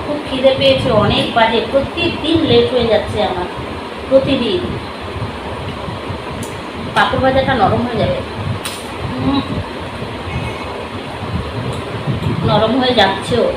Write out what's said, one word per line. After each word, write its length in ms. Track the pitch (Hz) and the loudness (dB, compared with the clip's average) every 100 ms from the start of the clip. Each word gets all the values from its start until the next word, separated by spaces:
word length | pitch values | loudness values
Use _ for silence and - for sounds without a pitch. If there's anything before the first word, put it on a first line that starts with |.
খুব 140 | - 294 - | -4 -4 -4
খিদে 240 | 262 262 262 | 2 2 4
পেয়েছে, 300 | 277 262 269 220 | 4 4 4 4
অনেক 220 | 208 262 269 233 | 4 2 2 4
বাজে, 240 | 226 226 220 | 4 4 2
প্রতিদিন 680 | 269 - 339 349 - 302 330 277 | 0 0 -2 -2 -2 2 2 6
লেট 180 | 240 233 | 6 6
হয়ে 140 | 254 226 | 2 4
যাচ্ছে 260 | 202 - 214 190 | 2 2 -2 0
আমার, 180 | 180 180 - - - - - - | 0 -4 -6 -8 -8 -10 -10 4
প্রতিদিন। 520 | 269 262 262 233 180 - - - - - - - - - - - - - - - - - - - - - - - 220 | 4 4 0 2 0 -2 -6 -8 -10 -8 -8 -6 -8 -8 -8 -8 -8 -8 -8 -8 -8 -8 -8 -8 -8 -10 -8 -4 0
পাঁপড় 240 | 190 - | 2 2
ভাজাটা 300 | 262 262 269 262 | 2 4 2 4
নরম 200 | 202 226 240 | 4 4 0
হয়ে 120 | 226 | 0
যাবে, 180 | 180 - - - - - - - - - - | 0 0 -4 -6 -6 -6 -6 -8 -10 -8 -6
হুম, 300 | 254 262 269 - 247 - - - - - - - - - - - - - - - - - 113 - - 127 - - - - - - - 220 | -2 0 0 -2 -4 -6 -8 -10 -8 -8 -8 -6 -6 -6 -6 -8 -8 -8 -10 -10 -8 -6 -4 -4 -4 -4 -6 -6 -6 -4 -2 -2 0 4
নরম 240 | 214 220 254 | 4 4 4
হয়ে 160 | 254 247 | 4 4
যাচ্ছেও। 460 | 190 - - 233 190 | 4 2 0 2 2